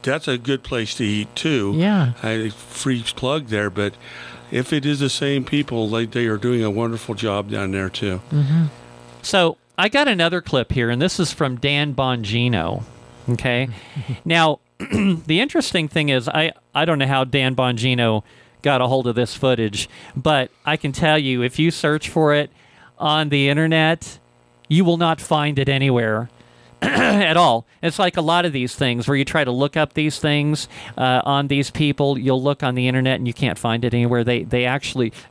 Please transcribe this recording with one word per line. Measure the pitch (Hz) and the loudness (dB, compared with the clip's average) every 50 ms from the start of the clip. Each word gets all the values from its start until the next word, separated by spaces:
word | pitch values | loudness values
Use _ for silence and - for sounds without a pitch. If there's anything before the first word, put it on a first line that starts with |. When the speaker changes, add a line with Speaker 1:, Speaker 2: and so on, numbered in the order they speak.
Speaker 1:
that's | - 131 135 156 - - | -2 -2 -4 -2 -2 -4
a | 127 123 | -4 -4
good | 117 131 139 131 | -2 -4 -4 -4
place | - - 135 120 110 104 - | -4 -6 -6 -4 -4 -6 -4
to | - 123 | -4 -2
eat, | 104 104 104 107 - - | -2 -2 -2 -4 -6 -10
too. | - - 160 156 123 101 101 104 | -6 -2 0 0 0 0 0 0
Speaker 2:
Yeah. | 156 175 202 214 190 151 123 117 - | 0 2 2 2 2 2 0 -2 -4
Speaker 1:
I, | - 113 110 110 110 110 | -4 -4 -2 -2 -4 -6
free | 101 - - - - - - 135 127 120 | -8 -10 -18 -16 -12 -6 -2 -2 -2 -2
plug | 113 - - - - 127 143 160 143 | -4 -8 -8 -4 -4 -2 -2 -4 -4
there, | 113 107 104 104 104 | -4 -2 -2 -2 -2
but | 92 104 101 101 101 - - - - - - - - - - - | -2 -2 -4 -4 -4 -8 -20 -20 -18 -18 -18 -18 -18 -20 -12 -6
if | - - 127 - | -4 -4 -2 0
it | 160 147 131 | -2 -2 0
is | 147 147 135 | -2 -2 0
the | 143 131 | 0 -2
same | - - 143 139 139 139 127 | -2 -2 -2 0 0 -2 -2
people, | - - 147 143 - 123 117 110 104 | -2 -2 -2 -2 -2 -2 -2 -2 0
they, | 110 113 117 | 0 -2 -2
they | 110 104 120 120 | -2 -2 -2 0
are | 113 107 104 | 0 0 0
doing | 104 123 123 120 | 0 0 0 0
a | 113 107 | 0 0
wonderful | 98 107 117 117 113 110 - - 110 | 0 -2 -2 -2 -4 -6 -6 -8 -6
job | 98 113 110 98 101 101 104 | -4 -2 -2 -2 -2 -4 -4
down | 107 104 101 95 | -4 -4 -4 -2
there, | 95 98 95 95 | -2 -2 -4 -4
too. | - - 107 101 92 95 - - | -4 -4 -4 -4 -4 -4 -6 -4
Speaker 2:
Mm-hmm. | 151 147 147 135 151 165 165 147 - - - - - - - - - - | 0 0 2 2 2 2 2 0 -2 -10 -20 -20 -20 -20 -20 -20 -20 -12
Speaker 3:
So | - - - 190 175 165 - _ _ _ _ | -8 0 2 2 2 2 0 _ _ _ _
I | - 180 214 | -2 -2 0
got | - 285 294 285 | 2 2 2 2
another | 214 180 165 170 175 175 | 2 2 2 0 0 -2
clip | - - - 131 113 - | -4 0 0 0 0 0
here, | - 131 117 117 | 0 0 0 0
and | 120 123 | 0 2
this | 156 185 - - | 0 0 2 0
is | 175 - - | -2 -2 0
from | - 156 135 127 | -2 -2 -2 -2
Dan | 120 117 135 143 143 147 147 135 | -2 -2 0 0 0 0 -2 -2
Bongino. | 131 135 131 127 120 110 98 110 120 120 123 120 90 80 85 98 101 113 - - - - - - - - - | -2 0 0 0 -2 -2 -2 0 0 2 2 2 0 0 -2 -4 -6 -8 -12 -16 -20 -20 -20 -20 -10 -4 -4
Okay. | 120 113 - 131 120 120 131 123 107 95 - - - | -4 -2 0 0 0 0 -2 -4 -8 -14 -16 -14 -12
Speaker 2:
<laughs> | 143 117 - 127 - - | -10 -8 -8 -10 -8 -2
Speaker 3:
Now, | 165 165 165 165 156 143 - _ _ | 0 2 4 4 2 2 -2 _ _
<clears throat> | _ _ | _ _
the | 202 262 - 226 202 196 175 160 - 156 156 180 | -8 -2 0 2 2 2 0 0 0 0 2 2
interesting | 247 302 - 339 - - - 180 156 | 2 2 0 -2 -2 0 0 -2 -2
thing | 147 - 165 151 147 | 0 0 0 0 2
is, | 135 127 113 - | 0 0 0 0
I, | - 156 156 160 - - _ _ _ | 0 0 0 0 -2 -8 _ _ _
I | 139 160 | 0 2
don't | 170 165 143 | 2 2 2
know | 135 | 2
how | 131 139 135 131 | 2 2 0 0
Dan | 131 120 143 131 131 127 | 0 0 0 0 2 2
Bongino | 127 127 123 123 110 117 131 127 123 120 113 110 107 - - - - - _ _ _ | 2 0 0 0 0 0 0 2 2 2 2 2 0 -2 -6 -20 -20 -20 _ _ _
got | - 147 139 127 | 0 0 2 2
a | 127 | 2
hold | 123 131 135 123 | 2 0 0 0
of | 120 113 | 0 0
this | 120 123 113 - | 0 -2 -2 -2
footage, | - - 131 127 113 113 107 101 - - - - - - - - | -2 0 0 2 2 0 -2 -2 -6 -10 -10 -12 -20 -20 -12 -10
but | 135 127 156 151 139 127 - _ _ _ | -2 0 2 2 2 0 -2 _ _ _
I | - 156 165 | -4 -4 -2
can | - 147 | -2 -6
tell | 131 - 175 156 156 151 | -2 0 2 4 4 2
you, | 143 135 127 123 | 2 0 0 0
if | 120 123 - - | 0 -2 0 2
you | 156 170 | 2 2
search | 160 - - 151 151 151 - - | 2 0 0 0 0 0 -4 -2
for | - 170 156 147 | 0 2 4 4
it | 147 147 147 151 _ _ _ _ _ - - - _ - | 4 2 0 -2 _ _ _ _ _ -20 -20 -20 _ -4
on | 175 151 151 156 156 147 | 0 2 2 2 2 2
the | 143 143 139 139 | 2 2 4 4
internet, | 143 151 160 160 160 160 156 156 165 - - - - - _ _ _ _ _ _ _ _ _ _ | 4 4 2 4 4 4 4 4 2 0 -4 -18 -18 -20 _ _ _ _ _ _ _ _ _ _
you | 151 170 190 | 4 4 6
will | 170 170 165 | 4 4 2
not | 170 165 160 - | 2 0 0 -2
find | - - 165 151 147 147 147 139 | -2 0 0 0 2 0 0 0
it | 135 135 | 0 0
anywhere | 139 135 135 139 127 120 113 110 107 110 120 120 _ - - - - | 2 2 2 4 4 4 2 2 0 0 -2 -6 _ -20 -20 -20 -20
<clears throat> | - - - - _ | -20 -20 -20 -12 _
at | - 262 277 - - 240 208 202 196 160 160 | -4 0 2 2 2 4 4 4 4 4 4
all. | 170 175 147 117 113 - _ _ _ | 6 6 6 4 2 -2 _ _ _
It's | - 165 151 - | -4 -4 0 0
like | 196 180 - | 0 0 0
a | 180 | 0
lot | 160 156 165 175 175 | 0 2 2 2 2
of | 170 | 0
these | 143 135 123 120 - | 0 -2 -2 -4 -2
things | - 139 127 120 120 113 - | -2 -2 0 0 -2 0 0
where | 143 | 0
you | 135 139 | 0 0
try | - - 160 147 | 0 0 0 0
to | 127 | 0
look | 123 127 139 143 - | 0 0 0 0 0
up | 160 151 - _ | -2 -2 0 _
these | 156 151 151 143 - | -2 -2 -2 -2 0
things, | - 151 147 147 147 147 151 147 - - - - - - - | 0 0 2 2 2 0 0 -2 -4 -10 -14 -18 -18 -14 -4
uh, | - 127 127 127 127 - | -2 0 2 2 2 2
on | - 139 139 143 139 | 2 0 0 0 0
these | 143 139 139 - | 0 0 0 -2
people. | - - 156 147 135 - 147 139 139 127 | -2 0 0 0 2 0 0 0 0 0
You'll | 120 135 131 131 | 0 0 0 2
look | 127 143 143 _ | 0 0 -2 _
on | 147 127 123 | -2 -2 0
the | 127 123 | 0 0
internet | 127 127 131 127 131 131 | 2 2 2 2 2 0
and | - 123 | 0 -2
you | 120 113 | -4 -4
can't | - - 123 87 - | -2 -2 -2 -2 -2
find | - 117 113 117 120 | -2 -2 -2 0 -2
it | 120 117 | 0 0
anywhere. | 120 120 120 123 120 | 0 2 2 2 0
They, | 117 120 120 117 101 | 2 0 0 -2 -2
they | 110 127 123 123 | -2 0 0 0
actually, | 123 127 139 - - - 131 120 113 - - - - | 0 -2 -2 -4 -6 -4 -2 -2 -2 -4 -10 -14 -12